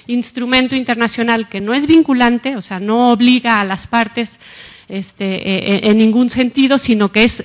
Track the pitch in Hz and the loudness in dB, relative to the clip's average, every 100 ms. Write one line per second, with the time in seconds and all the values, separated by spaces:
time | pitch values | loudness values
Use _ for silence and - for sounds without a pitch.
0 | - 240 226 254 247 254 254 262 254 233 | -6 -6 -6 -8 -2 0 0 -2 -4 -2
1 | 226 - 233 226 214 196 202 262 294 330 | -2 -2 -2 -2 -4 -8 -4 -2 2 4
2 | 311 254 240 240 262 254 - 185 202 233 | 4 2 2 0 -4 -8 -8 -8 -2 2
3 | 247 226 240 247 247 214 196 190 - 233 | 2 4 2 2 2 0 -2 -6 -4 -2
4 | 220 240 226 - - - - - - 196 | -2 -6 -10 -12 -20 -20 -20 -20 -12 -12
5 | 190 - 196 185 - 190 - 202 214 214 | -10 -8 -6 -4 -4 -4 -2 0 2 4
6 | 220 226 247 247 247 269 269 277 - 214 | 4 2 0 0 -2 0 2 2 2 0
7 | 202 214 240 - | 2 2 2 0